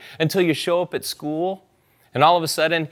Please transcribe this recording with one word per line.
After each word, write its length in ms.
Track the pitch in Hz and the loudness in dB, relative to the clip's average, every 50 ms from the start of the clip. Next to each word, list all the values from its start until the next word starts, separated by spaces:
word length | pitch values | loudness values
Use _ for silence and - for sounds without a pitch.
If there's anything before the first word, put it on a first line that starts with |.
| - - - - | -10 -12 -6 -2
Until 220 | 165 156 - 196 | -2 0 2 2
you 120 | 180 165 151 | 2 2 0
show 280 | - - 180 170 175 | 0 0 -2 0 0
up 120 | 180 - - | -2 -4 -6
at 100 | 139 - | -8 -8
school, 600 | - - - 151 151 151 156 175 185 196 190 _ _ _ _ _ _ _ _ _ _ - | -8 -10 -8 -8 -6 -4 -4 -4 -4 -6 -8 _ _ _ _ _ _ _ _ _ _ 0
and 100 | 123 147 | 4 4
all 140 | 160 175 | 4 4
of 60 | 175 160 | 4 0
a 40 | |
sudden, 400 | 156 - - 156 160 170 165 156 151 | -2 -2 0 0 0 0 0 -2 -4